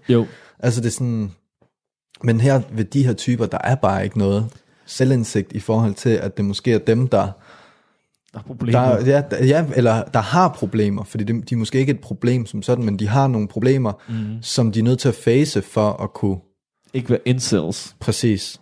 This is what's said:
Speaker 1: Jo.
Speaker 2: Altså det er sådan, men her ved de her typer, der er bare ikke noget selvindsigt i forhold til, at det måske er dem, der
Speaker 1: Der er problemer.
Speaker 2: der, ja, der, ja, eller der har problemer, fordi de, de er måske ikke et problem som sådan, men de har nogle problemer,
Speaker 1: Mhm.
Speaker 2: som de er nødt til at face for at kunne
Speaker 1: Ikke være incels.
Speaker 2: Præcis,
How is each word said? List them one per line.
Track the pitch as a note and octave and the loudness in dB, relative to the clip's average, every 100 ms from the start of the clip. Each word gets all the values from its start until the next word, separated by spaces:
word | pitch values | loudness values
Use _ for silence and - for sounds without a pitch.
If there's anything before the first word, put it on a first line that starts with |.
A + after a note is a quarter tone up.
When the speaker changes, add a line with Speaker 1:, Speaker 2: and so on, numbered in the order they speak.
| - | 0
Speaker 1:
Jo. | A#2+ A2+ - - - | 2 0 -6 -20 -6
Speaker 2:
Altså | B2 A#2+ | -2 -2
det | A2+ | -2
er | |
sådan, | - B2 A2+ G2+ F2 _ _ _ _ _ _ _ - | -4 -4 -4 -6 -10 _ _ _ _ _ _ _ -6
men | A#2+ A2+ | 0 2
her | C3 C3+ - | 4 2 0
ved | A2 | -4
de | G2+ C#3 B2+ | -2 0 0
her | |
typer, | A2 - A#2+ G2+ | 0 -2 0 0
der | - | -2
er | - | -2
bare | C3+ F#2+ F#2+ | 0 2 0
ikke | G2 A2 | -2 0
noget | G2 G2+ A2+ - _ _ - | 2 2 -2 -8 _ _ -10
selvindsigt | - C3 C3 A2 A2 F#2+ | -2 2 2 0 -4 -4
i | G2+ | -6
forhold | - A2 A2+ | -2 0 0
til, | G2 A#2+ | 0 0
at | G#2+ G2 - | 0 -2 -4
det | |
måske | G2+ G2+ B2 | -4 -2 0
er | A2 | 0
dem, | - A2+ C3 | 2 0 2
der | G#2 G2 - - - - _ _ _ _ _ _ | 2 0 -4 -18 -20 -20 _ _ _ _ _ _
Speaker 1:
Der | A2 | -18
er | |
problemer. | - B2 A#2+ B2 | -16 -8 0 2
Speaker 2:
der, | B2+ A#2 B2+ | 4 2 2
ja, | C#3+ C#3+ | 2 2
der, | - | 0
ja, | C3 D3+ D#3 C#3 | 4 4 2 2
eller | A#2+ A2 | 2 2
der | - A#2+ | 0 -2
har | G2+ E3+ F3+ | 0 2 2
problemer, | - G2+ A2 G2+ G2 | 0 -4 0 0 -2
fordi | G2+ A2 | -6 -6
de, | G#2 A#2 | -4 -4
de | - | -4
er | A#2+ | -4
måske | A2 C3 | -2 0
ikke | C3+ | 0
et | C#3 | -2
problem | - G#2 A#2+ B2 A2 | -4 -4 0 0 -2
som | G#2+ | -6
sådan, | - B2 | -2 0
men | A2+ G2+ | 0 -2
de | G#2 | 0
har | B2+ C3+ | 2 2
nogle | A2+ G2+ | 0 -2
problemer, | - B2+ C3+ A2+ G2 - | -2 0 2 0 -4 -8
Speaker 1:
Mhm. | A2+ G#2+ A2+ | -6 -6 -8
Speaker 2:
som | A2+ - A2+ | -6 0 0
de | A2 | 2
er | |
nødt | A#2 B2+ | 2 2
til | C3+ | 0
at | |
face | - - B2 D3+ - | 0 2 2 2 -2
for | - - G#2 - | -4 0 -2 -2
at | - | -8
kunne | - G#2 F#2 - _ _ _ _ | -4 -4 -4 -8 _ _ _ _
Speaker 1:
Ikke | C3 A#2+ | -8 -2
være | - | -2
incels. | B2 B2+ - G2 D#2+ - - - | 0 -2 0 0 -2 -6 -12 -12
Speaker 2:
Præcis, | - G#2+ A#2 G2 - - | -6 -2 0 0 -4 -14